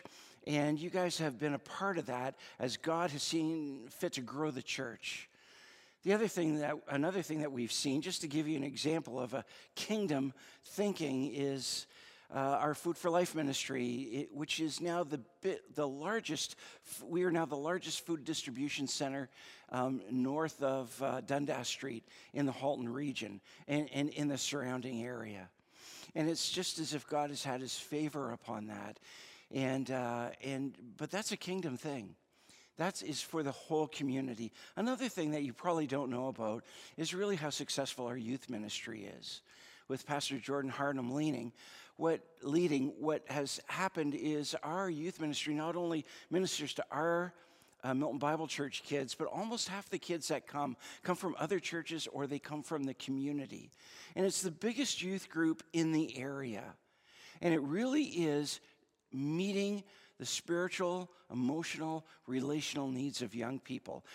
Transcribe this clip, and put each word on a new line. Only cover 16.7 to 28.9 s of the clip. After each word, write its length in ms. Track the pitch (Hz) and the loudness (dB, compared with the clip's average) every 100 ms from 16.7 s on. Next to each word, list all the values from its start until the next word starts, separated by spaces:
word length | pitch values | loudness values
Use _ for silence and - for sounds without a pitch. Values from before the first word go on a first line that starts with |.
| - | -18
f-, 200 | - - | -14 -10
we 200 | - 170 | -2 4
are 80 | 180 | 4
now 140 | 165 156 | 4 2
the 100 | 143 | 0
largest 520 | 151 180 160 151 - | 0 0 -2 -4 -2
food 180 | 165 127 | -2 0
distribution 600 | 156 - 123 143 - 135 | -2 -2 -2 -2 0 0
center, 420 | - 143 139 131 - - - - | 0 0 0 -4 -10 -20 -20 -4
um, 300 | 127 127 131 95 | 0 2 0 0
north 520 | 127 127 147 160 - | 2 4 4 0 2
of, 360 | 139 135 123 - | 2 2 -2 -2
uh, 200 | 135 127 | 0 0
Dundas 460 | 117 139 143 131 120 | 2 0 2 0 -2
Street 360 | - 135 117 - - - | -4 -4 -6 -10 -20 -8
in 140 | 131 139 | 0 0
the 40 | |
Halton 380 | 123 135 143 120 | 2 0 0 -2
region 500 | 123 147 127 107 101 - - - | -2 -2 -4 -6 -8 -14 -14 0
and, 200 | 143 147 | 0 0
and 160 | 135 147 | 0 0
in 180 | 147 147 | 0 0
the 80 | 139 | 0
surrounding 680 | - 143 127 127 127 117 | 0 -2 -2 -2 -2 -4
area. 440 | 123 120 110 101 92 _ _ - - - - - | -4 -6 -8 -10 -12 _ _ -20 -18 -18 -8 0
And 120 | 156 | 2
it's 220 | 165 - | 2 0
just 300 | - 185 - | 0 -2 -2
as 160 | 151 147 | -2 -4
if 120 | - | 0
God 220 | 147 143 | 0 0
has 140 | 139 | -2
had 180 | 139 127 | -2 -2
his 160 | 131 - | -2 -6
favor 540 | - 147 151 147 127 | -4 -2 0 -2 -4
upon 340 | 120 - 110 107 | -6 -6 -6 -6
that. 320 | 104 101 | -8 -10